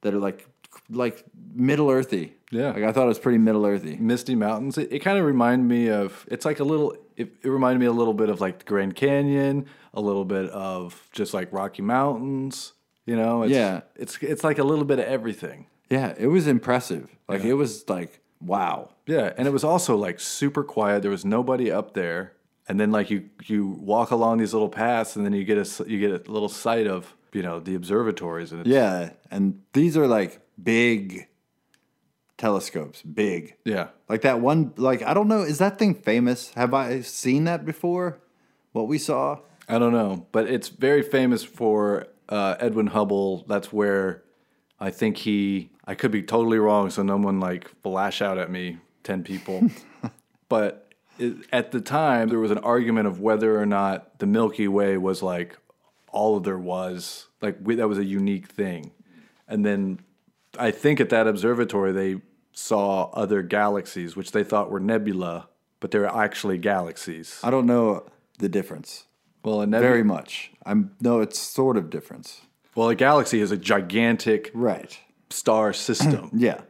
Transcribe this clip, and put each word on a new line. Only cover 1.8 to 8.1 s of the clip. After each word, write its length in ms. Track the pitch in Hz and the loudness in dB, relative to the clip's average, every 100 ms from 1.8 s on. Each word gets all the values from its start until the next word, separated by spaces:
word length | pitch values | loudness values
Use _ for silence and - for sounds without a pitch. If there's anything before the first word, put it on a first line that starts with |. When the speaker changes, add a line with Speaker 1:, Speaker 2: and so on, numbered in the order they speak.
| 147 131 127 98 78 - _ | 4 4 2 -4 -6 -12 _
Speaker 2:
Yeah. 200 | 117 139 | -4 -2
Speaker 1:
Like, 120 | 107 | 0
I 80 | 107 | 0
thought 140 | 110 127 | 4 4
it 40 | |
was 100 | 110 | 4
pretty 200 | 131 120 | 4 6
Middle-earthy. 580 | 110 107 104 101 85 76 | 6 4 2 0 -4 -4
Speaker 2:
Misty 380 | 113 120 123 123 | -2 -2 0 -2
Mountains. 420 | 107 110 135 131 | 0 -2 -4 -6
It, 120 | - | -4
it 80 | 123 | -4
kinda 240 | 190 196 | 0 2
reminded 420 | 165 131 120 127 123 | 2 4 4 4 4
me 220 | 120 117 | 2 2
of, 360 | 107 98 - - | 2 -2 -6 -10
it's 160 | - 160 | -6 -4
like 140 | 151 | -2
a 40 | |
little, 320 | 143 156 147 - - _ | 0 0 0 -4 -18 _
it, 160 | 113 _ | -10 _
it 80 | 135 | -2
reminded 300 | 135 127 127 | 2 2 4
me 80 | 123 | 2
a 40 | |
little 220 | 117 117 | 4 2